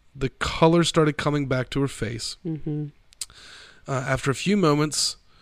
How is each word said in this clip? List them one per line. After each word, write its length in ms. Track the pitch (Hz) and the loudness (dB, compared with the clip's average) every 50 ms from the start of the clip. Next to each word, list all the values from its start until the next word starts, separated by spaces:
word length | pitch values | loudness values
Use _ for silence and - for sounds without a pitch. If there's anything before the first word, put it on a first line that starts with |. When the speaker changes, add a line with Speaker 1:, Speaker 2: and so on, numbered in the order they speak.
| _ _ - | _ _ -8
Speaker 1:
the 140 | 131 135 131 | -6 -6 -6
color 540 | - - - - - - 165 165 170 170 160 | -4 -6 -6 -6 2 4 4 6 6 4 4
started 340 | - - 165 151 151 143 | 4 2 2 2 2 0
coming 300 | - - 147 147 147 139 | 0 -2 0 0 0 0
back 220 | 127 131 131 120 - | -2 -2 -4 -4 -4
to 100 | - 135 | -2 -2
her 60 | 139 | -2
face. 500 | 131 - - 113 110 117 113 - - - - - | -2 -2 -6 -6 -6 -6 -8 -8 -10 -10 -10 -8
Speaker 2:
Mm-hmm. 420 | 165 156 143 - 156 151 151 147 143 - _ _ _ - _ - - - - - - - - - - - - _ | -8 -8 -6 -6 -6 -6 -6 -6 -8 -12 _ _ _ -16 _ -16 -14 -14 -20 -20 -20 -20 -20 -20 -20 -20 -16 _
Speaker 1:
Uh, 40 | - 135 127 131 | -4 -4 -4 -2
after 240 | 139 131 127 - 143 | -2 -2 0 0 -2
a 40 | 127 | -2
few 220 | - - 180 208 | 0 0 2 2
moments, 600 | 202 175 151 147 147 151 151 - - - - - - _ - _ - | 4 4 4 4 4 2 0 0 -2 -2 -2 -4 -8 _ -20 _ -20